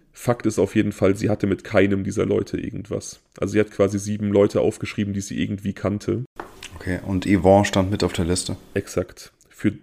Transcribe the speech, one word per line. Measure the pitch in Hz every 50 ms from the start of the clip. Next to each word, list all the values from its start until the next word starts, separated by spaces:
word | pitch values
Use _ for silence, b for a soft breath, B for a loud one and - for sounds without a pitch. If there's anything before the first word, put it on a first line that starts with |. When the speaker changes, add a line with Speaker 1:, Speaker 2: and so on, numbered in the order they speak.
| B _
Speaker 1:
Fakt | _ - - 123 120 - -
ist | 104 - 95
auf | 90 - -
jeden | 107 104 104
Fall, | - - 101 95 101
sie | 104 104 107
hatte | 107 - -
mit | 98 90 - -
keinem | - 110 95 98 98 98 98 98
dieser | 98 98 98 95
Leute | 101 104 101 101 - - -
irgendwas. | - - - 95 101 - 101 101 - - - _ _ _ _ -
Also | 87 98
sie | 101 107
hat | 104 -
quasi | - - 98 98 104 101
sieben | 101 104 104 101 104 101
Leute | 101 101 104 107 - -
aufgeschrieben, | - 110 - - - - - 113 101 101 98
die | 98
sie | 98 - - -
irgendwie | 90 104 104 98 101 98
kannte. | - - - 95 104 104 - 101 101 117 131 - _ - - - - - - - -
Speaker 2:
Okay, | - - 90 90 87 -
und | 98 98 92 -
Yvonne | 95 101 90 80 92 98 101 101
stand | - - 98 92 95
mit | 104 98 98
auf | 90
der | - - 87
Liste? | 82 90 - - - 92 - - - -
Speaker 1:
Exakt. | 98 - - - 90 90 - - - - - _ _ _ _
Für, | _ - - 107 - -